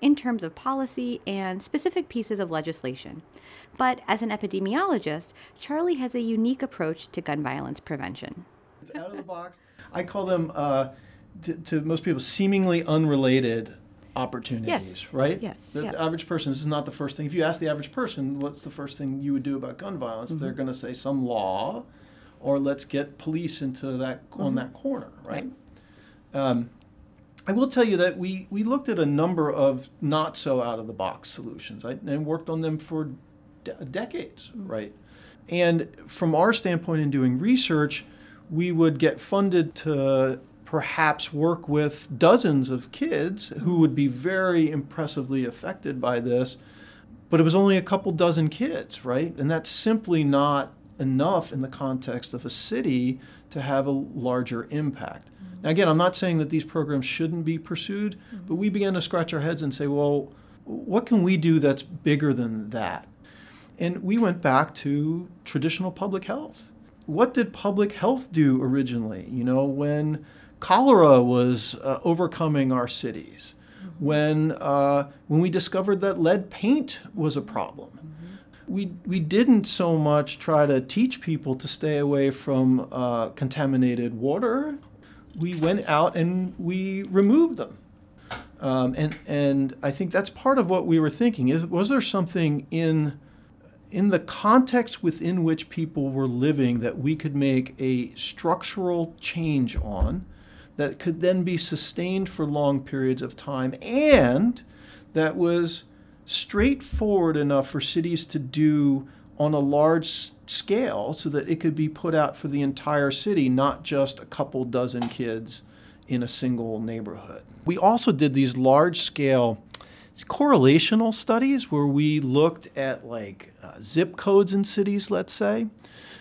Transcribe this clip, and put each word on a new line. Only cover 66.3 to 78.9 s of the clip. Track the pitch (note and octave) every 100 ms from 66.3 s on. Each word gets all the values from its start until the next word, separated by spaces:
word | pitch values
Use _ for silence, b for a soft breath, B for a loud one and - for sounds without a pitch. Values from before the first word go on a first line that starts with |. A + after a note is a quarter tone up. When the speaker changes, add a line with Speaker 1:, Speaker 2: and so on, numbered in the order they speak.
| C4 D#4 - - - - - -
Speaker 2:
What | D#3 B3
did | A#3+ A3+
public | - G3+ G3 G3+
health | - F#3 C4 -
do | D#3+ C#3+ C3
originally? | B2+ C#3 B2+ A#2+ A2 F#2+ E2+
You | B2+
know, | B2+ C3 C#3
when | C#3 D3 D3+ D3+ D3+ B B B -
cholera | - G3+ C4+ G#3+ D3+ B2+
was, | B2 B2 B2 A#2+ - -
uh, | C3+ C3
overcoming | F3 E3+ E3+ - D#3+ D3 C3
our | B2+ A#2+
cities, | - A#2+ F2+ A#1 - - B B B
Speaker 1:
Mm-hmm. | F#3+ E3 D3
Speaker 2:
when, | D3+ D3+ D3+ D#3
uh, | - C#3 C#3+ C#3 C#3+ C#3 B -
when | D#3
we | F3+
discovered | F3 - F#3+ G3 F#3+
that | G3 F3+
lead | D#3+ G3 F#3+
paint | - G#3+ D4 B3+ - -
was | - D3+ C3
a |
problem, | - A2 - - - -
Speaker 1:
Mm-hmm. | D#3+ D#3 F3 G3 - - -
Speaker 2:
we, | F#3+ F3+